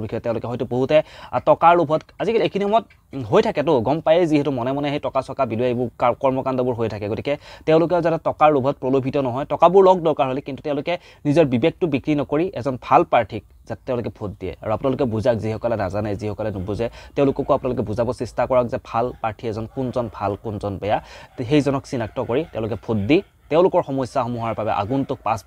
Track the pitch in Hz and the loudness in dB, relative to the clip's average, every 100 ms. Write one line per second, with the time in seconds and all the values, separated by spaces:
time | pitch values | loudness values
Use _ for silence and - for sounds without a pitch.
0 | 107 113 120 113 117 120 127 123 131 151 | -4 -4 -4 -4 -4 -6 -4 -2 2 2
1 | - - - 127 - 143 165 175 143 156 | 2 -8 -8 -4 2 4 6 4 4 -2
2 | - - 170 226 160 196 202 226 220 _ | -4 -6 -2 0 0 0 0 0 0 _
3 | _ 135 110 170 220 170 143 139 110 156 | _ -12 0 2 2 0 0 2 2 0
4 | 160 165 170 147 143 131 120 139 143 143 | 2 2 4 2 0 -2 -4 -4 -4 -4
5 | 127 131 - 135 127 110 127 120 120 - | -4 -4 -6 -4 -4 0 -2 0 -4 0
6 | 123 113 135 131 131 127 127 117 113 104 | 0 2 0 0 -2 -2 -2 -2 -4 -4
7 | 104 113 - 147 - - - 160 165 175 | -6 -4 -4 -6 -8 -8 2 4 4 2
8 | 165 160 147 - 156 147 131 143 127 135 | 0 0 -4 4 4 4 2 -2 0 0
9 | 131 147 131 123 147 147 170 190 185 185 | 0 -2 -2 -4 -6 4 6 8 8 6
10 | 160 143 135 135 139 131 156 147 165 175 | 2 0 0 -2 -8 -10 -6 -4 -4 -6
11 | - - 147 143 151 123 160 - 175 139 | -8 -8 0 4 4 4 2 0 -2 -2
12 | - 147 131 147 180 127 127 127 - 139 | -2 -2 0 -2 -2 -4 -6 -6 2 4
13 | 170 131 113 110 - - - 113 - 123 | 4 2 0 -6 -12 -20 -14 -12 -4 -4
14 | 117 - 104 101 92 - 107 107 139 131 | -4 -8 -10 -8 -10 -8 -6 -2 -2 0
15 | 131 110 117 113 107 110 117 107 95 98 | -2 0 0 0 -2 -4 -2 -2 -2 -4
16 | 107 98 107 101 107 98 90 101 113 - | -4 -4 -6 -6 -6 -6 -6 -4 -6 -8
17 | - - 139 - 131 135 131 120 110 139 | -8 0 0 0 0 0 0 -4 -4 -2
18 | 120 120 120 - 123 127 120 117 - 117 | -2 -4 -6 -4 0 2 0 -4 -4 -2
19 | 123 - 113 104 117 107 110 - 127 123 | -2 -4 -8 -6 -6 -6 -8 -6 -4 -4
20 | 117 - 101 101 113 104 104 95 98 131 | -6 -6 -4 -4 -6 -6 -6 -4 -2 -2
21 | - - - - 117 147 135 135 - 131 | -4 -18 -18 -10 0 2 2 -2 -4 -6
22 | 110 - 110 123 165 113 110 107 - 110 | -6 -6 -2 -2 -4 -6 -6 -6 -4 -2
23 | 101 165 - _ _ 151 185 185 147 135 | 2 0 0 _ _ 2 4 2 -2 -4
24 | 127 139 117 120 113 107 110 95 104 135 | -4 -4 -4 -4 -4 -4 -2 -2 -2 -2
25 | 131 131 104 113 | -4 -6 -4 -4